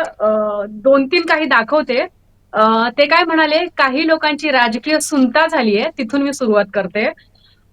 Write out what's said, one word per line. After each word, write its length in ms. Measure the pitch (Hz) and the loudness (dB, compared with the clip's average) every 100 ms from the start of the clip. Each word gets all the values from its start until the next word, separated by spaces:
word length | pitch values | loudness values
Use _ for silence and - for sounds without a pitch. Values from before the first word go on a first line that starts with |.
| 330 - | 0 -2
अ, 80 | 214 214 214 208 208 | 0 0 -2 -4 -8
दोन 380 | 214 240 277 269 | -2 2 4 4
तीन 200 | 349 339 | 0 0
काही 180 | 320 | -2
दाखवते. 800 | 311 254 220 302 285 247 359 _ _ _ _ | 2 0 2 0 0 -2 -4 _ _ _ _
अ, 360 | 208 220 226 240 240 | 0 2 2 0 0
ते 80 | 294 | 2
काय 180 | 330 | 2
म्हणाले, 420 | 339 320 302 311 349 | 2 2 2 0 -2
काही 400 | - 269 262 320 | -2 -2 0 0
लोकांची 440 | 320 302 294 302 | 0 0 -2 0
राजकीय 500 | 262 240 226 294 311 | 0 0 -2 -2 -2
सुनता 460 | - 294 254 302 320 | 0 0 2 2 0
झालीये, 380 | 320 226 202 285 - | 0 0 0 -2 -6
तिथून 240 | 226 285 | -6 -2
मी 100 | 277 | -4
सुरुवात 320 | 277 240 208 - | -2 0 0 0
करते. 380 | 208 185 208 247 330 _ _ _ _ _ | -4 -4 -4 -6 -6 _ _ _ _ _